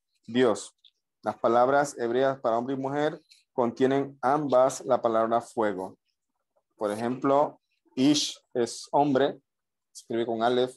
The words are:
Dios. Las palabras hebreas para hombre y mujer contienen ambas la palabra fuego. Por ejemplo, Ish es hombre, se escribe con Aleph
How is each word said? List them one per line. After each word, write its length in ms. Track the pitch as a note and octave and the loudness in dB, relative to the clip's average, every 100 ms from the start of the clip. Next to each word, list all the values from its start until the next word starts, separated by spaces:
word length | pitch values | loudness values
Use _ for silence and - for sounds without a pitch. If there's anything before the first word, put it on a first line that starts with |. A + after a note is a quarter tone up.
| _ _ - | _ _ -4
Dios. 500 | A#2+ B2+ G2 - _ _ _ _ _ | 2 2 2 -4 _ _ _ _ _
Las 160 | A2 - | -8 -2
palabras 580 | A#2+ A#2+ B2+ C#3+ D#3+ - | 2 4 4 2 0 -4
hebreas 400 | A#2 B2 C3+ C3+ | -4 0 0 0
para 180 | A#2+ A2+ | -2 -2
hombre 160 | B2 | -2
y 40 | C3+ | -6
mujer 400 | C3+ C#3+ D3+ E3+ _ _ _ | -6 -2 -4 -4 _ _ _
contienen 640 | - A#2 A2 C3 C#3 C#3 - | -2 -2 0 0 0 -2 -4
ambas 640 | B2 D3 D3 B2+ C3 C3 | -2 0 2 4 2 0
la 160 | - A#2+ | -2 0
palabra 400 | A#2 A2+ A2+ A#2 | 0 0 0 0
fuego. 560 | - - G#2+ F#2 F#2+ - _ _ _ _ _ _ _ - | -2 -2 -2 -2 -8 -14 _ _ _ _ _ _ _ -6
Por 140 | G#2 | -6
ejemplo, 680 | G#2 A#2+ B2+ C#3 C#3 D3+ - _ _ _ - | -4 -4 -2 0 2 0 -4 _ _ _ 0
Ish 420 | C#3 D3 - - _ | 2 2 0 -10 _
es 340 | B2+ A#2 - - | -4 -4 -6 -4
hombre, 480 | D3 D3 B2+ C#3 - _ _ _ _ _ | 0 2 2 0 -2 _ _ _ _ _
se 100 | - | -20
escribe 240 | - A#2 A#2 | -8 -6 -4
con 160 | A2+ | -2
Aleph 340 | A#2 B2 B2+ | 0 0 -2